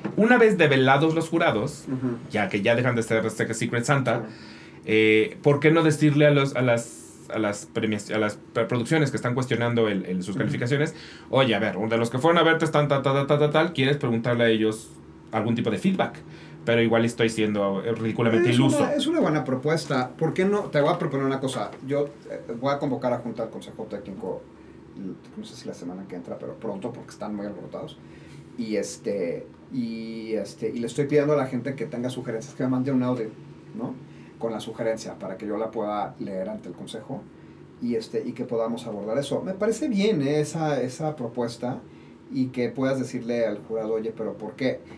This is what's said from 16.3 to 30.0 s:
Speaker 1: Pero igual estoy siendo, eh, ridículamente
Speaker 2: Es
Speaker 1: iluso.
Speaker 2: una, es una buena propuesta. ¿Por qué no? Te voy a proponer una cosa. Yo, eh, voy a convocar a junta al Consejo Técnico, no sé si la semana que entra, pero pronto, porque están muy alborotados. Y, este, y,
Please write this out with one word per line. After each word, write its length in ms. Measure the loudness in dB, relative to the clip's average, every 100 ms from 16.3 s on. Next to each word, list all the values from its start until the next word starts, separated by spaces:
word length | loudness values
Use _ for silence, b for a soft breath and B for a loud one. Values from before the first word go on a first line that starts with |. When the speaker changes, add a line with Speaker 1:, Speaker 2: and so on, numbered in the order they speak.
| B B B 0
Speaker 1:
Pero 160 | 4
igual 220 | 6 4
estoy 240 | 2 2 0
siendo, 540 | 2 0 2 0 0
eh, 80 | -2
ridículamente 560 | -2 -2 0 4 6 6
Speaker 2:
Es 60 | 6
Speaker 1:
iluso. 240 | 6 6
Speaker 2:
una, 100 | 2
es 120 | 2 0
una 140 | 2
buena 240 | 2 2
propuesta. 680 | 0 -2 0 0 0 -2 -2 -2
¿Por 160 | -2
qué 120 | 2 2
no? 160 | 2 0
Te 100 | 2
voy 140 | 2
a 40 | 2
proponer 280 | 0 0 0
una 160 | 0
cosa. 300 | -2 -4 -6 -8 -4
Yo, 200 | -2 -2 -6 -12
eh, 80 | -12 -8 -4
voy 160 | -2
a 60 | 0
convocar 320 | -2 -2 -2
a 60 | -2
junta 260 | -4 -6
al 60 | -6
Consejo 340 | -8 -14 -12
Técnico, 580 | -10 -10 -10 -10 -8 -8 -10 B B B -20 -12 -12 -12 -16 -16
no 60 |
sé 120 | -16 -14
si 120 | -14
la 60 |
semana 320 | -12 -12 -12 -12
que 80 | -14
entra, 220 | -12 -12
pero 140 | -12 -10
pronto, 380 | -8 -8 -8
porque 160 | -10 -16
están 260 | -12 -8 -6
muy 100 | -8
alborotados. 520 | -10 -12 -12 -12 -16 B B B B -18 -10
Y, 200 | -2 -2
este, 680 | -2 -6 -4 -2 -2 -4 -8 -18 -8
y, 600 | -6 -4 -6